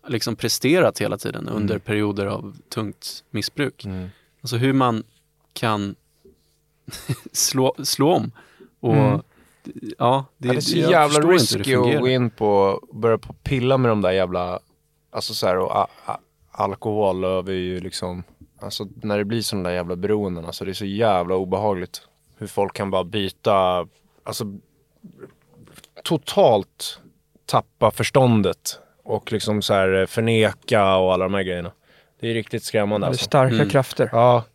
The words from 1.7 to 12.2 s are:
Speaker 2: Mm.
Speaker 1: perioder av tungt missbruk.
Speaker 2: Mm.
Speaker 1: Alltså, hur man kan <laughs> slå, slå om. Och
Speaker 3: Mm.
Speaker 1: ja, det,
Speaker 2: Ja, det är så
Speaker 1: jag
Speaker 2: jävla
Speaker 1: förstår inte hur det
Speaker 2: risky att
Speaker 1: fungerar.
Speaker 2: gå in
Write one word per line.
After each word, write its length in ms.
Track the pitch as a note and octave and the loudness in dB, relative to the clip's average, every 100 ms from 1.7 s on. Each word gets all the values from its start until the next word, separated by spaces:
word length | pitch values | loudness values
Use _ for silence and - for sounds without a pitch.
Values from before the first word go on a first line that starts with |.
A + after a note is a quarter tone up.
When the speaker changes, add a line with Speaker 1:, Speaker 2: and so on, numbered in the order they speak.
| G#2 | -4
Speaker 2:
Mm. 60 | - | -2
Speaker 1:
perioder 400 | G#2 G#2 G2+ G2+ | 0 0 -2 -4
av 300 | G#2 G#2 - _ | -6 -10 -16 _
tungt 540 | - G#2 - - - _ | -8 -8 -10 -16 -16 _
missbruk. 560 | G#2+ G2+ - C3+ - G#2 | -8 -8 -4 -6 -6 -10
Speaker 2:
Mm. 240 | F#2 F#2 - _ _ | -10 -10 -16 _ _
Speaker 1:
Alltså, 160 | A#2+ A#2+ | -6 -2
hur 160 | C3 | 2
man 300 | C3+ B2+ A2 - _ _ _ _ | 2 2 0 -6 _ _ _ _
kan 420 | - A#2+ G#2+ G2+ - _ _ - _ _ _ _ _ - | -6 -2 -2 -4 -8 _ _ -20 _ _ _ _ _ -20
<laughs> 440 | - - C3 - | -18 -10 -10 -8
slå, 440 | - - C3+ C3 - | -4 -2 2 0 0
slå 280 | C3 - C#3 | -6 0 2
om. 180 | F3 - - - _ - _ | 2 0 -8 -20 _ -20 _
Och 140 | B2+ C#3 | 2 4
Speaker 3:
Mm. 80 | G#2+ | 4
Speaker 1:
ja, 160 | G#2 - _ _ _ | 2 -4 _ _ _
det, 80 | - - A2 - | -18 -14 -14 -2
Speaker 2:
Ja, 260 | A#2+ C3+ C3 _ | 2 2 -2 _
det 100 | B2+ | -2
är 100 | B2+ | -2
så 160 | B2 E3 | 0 0
Speaker 1:
jag 140 | D#3+ | 4
Speaker 2:
jävla 160 | E3+ D3 D3+ | 4 4 4
Speaker 1:
förstår 180 | D#3+ | 4
inte 120 | F3+ A#2 | 4 4
hur 40 | G#2+ | 0
det 20 | |
Speaker 2:
risky 160 | G2+ B2+ | 0 2
att 60 | |
Speaker 1:
fungerar. 160 | A#2+ D3 | 2 2
Speaker 2:
gå 60 | B2+ | 2
in 220 | B2+ | 2